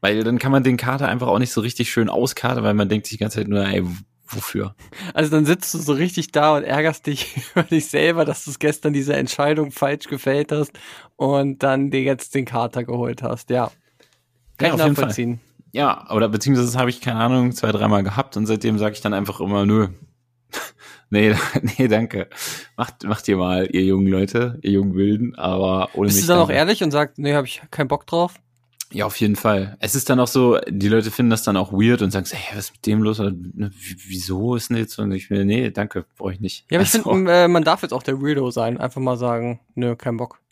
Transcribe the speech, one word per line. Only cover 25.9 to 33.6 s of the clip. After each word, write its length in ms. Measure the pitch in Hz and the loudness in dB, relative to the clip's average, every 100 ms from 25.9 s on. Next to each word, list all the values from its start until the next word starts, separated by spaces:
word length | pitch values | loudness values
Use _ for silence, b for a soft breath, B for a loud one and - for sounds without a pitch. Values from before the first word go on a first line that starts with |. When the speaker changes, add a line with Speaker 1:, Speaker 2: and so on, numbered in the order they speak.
Speaker 1:
ohne 140 | - 202 | 0 2
Speaker 2:
Bist 100 | 143 | 2
Speaker 1:
mich 60 | 175 | 4
Speaker 2:
du 60 | |
dann 60 | 175 | 4
auch 80 | 165 | 4
Speaker 1:
danke. 80 | 135 | 4
Speaker 2:
ehrlich 240 | 160 220 | 2 2
und 80 | 170 | 0
sagst, 280 | 147 147 - | 0 -2 -2
nee, 160 | 143 | 0
hab 100 | 143 | 0
ich 160 | 131 - - | -2 -10 -14
keinen 180 | - 139 | -6 -2
Bock 180 | 147 - | -2 -2
drauf? 300 | 170 175 - _ _ _ _ - | 0 0 -4 _ _ _ _ -12
Speaker 1:
Ja, 100 | - | -4
auf 120 | 101 - | -4 0
jeden 160 | 107 101 | 0 2
Fall. 400 | 113 104 98 104 | 2 2 0 -6
Es 140 | 107 | -4
ist 140 | 135 - | -4 2
dann 100 | 127 | 2
auch 60 | 123 | 4
so, 320 | 135 123 113 - | 4 4 4 0
die 200 | 98 101 | -2 2
Leute 220 | 110 110 | 2 2
finden 180 | - 120 | 0 2
das 140 | 113 | 2
dann 160 | - 98 | 2 0
auch 120 | 92 | 0
weird 300 | 98 110 120 | 2 4 4
und 120 | 101 | 2
sagen 120 | 98 | 0
so, 100 | 90 | -4
hey, 220 | - - 104 | -10 -10 -10
was 100 | 98 | -12
ist 60 | |
mit 140 | _ - | _ -2
dem 160 | 107 | 0
los? 180 | 107 107 | 0 0
Oder, 120 | 101 | -2
ne, 380 | 90 87 - | -4 -10 -8